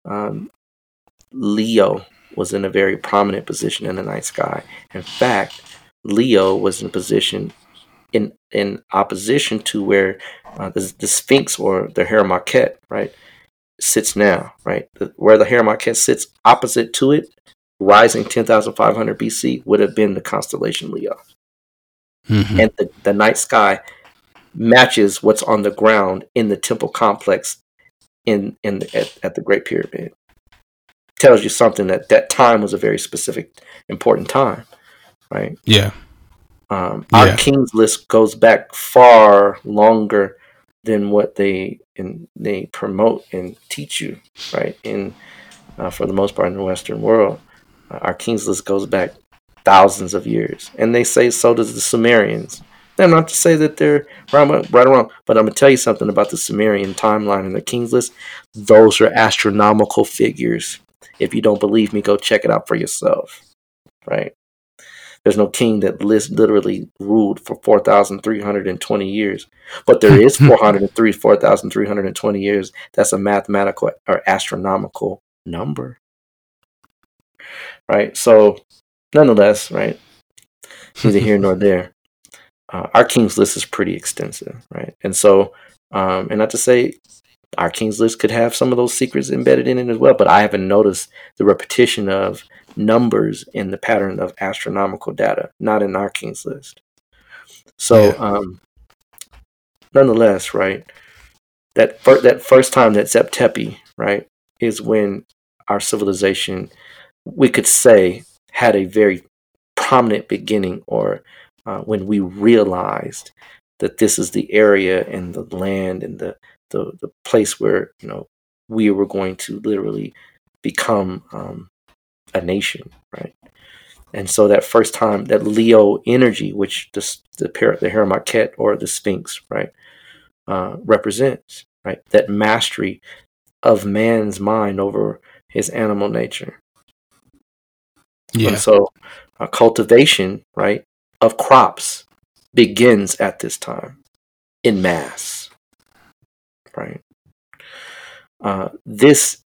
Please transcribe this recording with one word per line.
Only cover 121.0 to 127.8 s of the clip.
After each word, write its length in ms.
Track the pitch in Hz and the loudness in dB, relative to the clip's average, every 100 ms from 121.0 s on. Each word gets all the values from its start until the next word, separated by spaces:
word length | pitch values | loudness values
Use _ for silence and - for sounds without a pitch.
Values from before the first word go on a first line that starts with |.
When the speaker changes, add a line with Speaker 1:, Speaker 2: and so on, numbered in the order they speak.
| 95 92 _ | -2 -8 _
Speaker 1:
um, 360 | 53 - - - _ _ _ _ _ _ | -16 -14 -16 -18 _ _ _ _ _ _
a 80 | 95 | -8
nation, 480 | 87 98 - - - _ _ - | -4 -4 -6 -10 -16 _ _ -16
right? 180 | - _ _ _ _ - _ _ _ | -16 _ _ _ _ -20 _ _ _
And 160 | 104 95 | -14 -6
so 180 | - 104 | 2 4
that 160 | 98 | 4
first 300 | - 117 110 | 2 0 0
time, 320 | - 110 101 - | -2 -2 -2 -2
that 200 | 107 104 | -2 0
Leo 540 | 107 113 113 104 - - | 0 4 6 6 2 0
energy, 460 | 127 123 101 104 | 2 2 0 -8
which 360 | 98 98 - - | -6 -6 -8 -12
the 80 | 101 | -12
s-, 200 | - - _ - | -10 -12 _ -10
the 120 | - | -10
par-, 280 | - 110 | -2 -2
the 100 | 104 | 0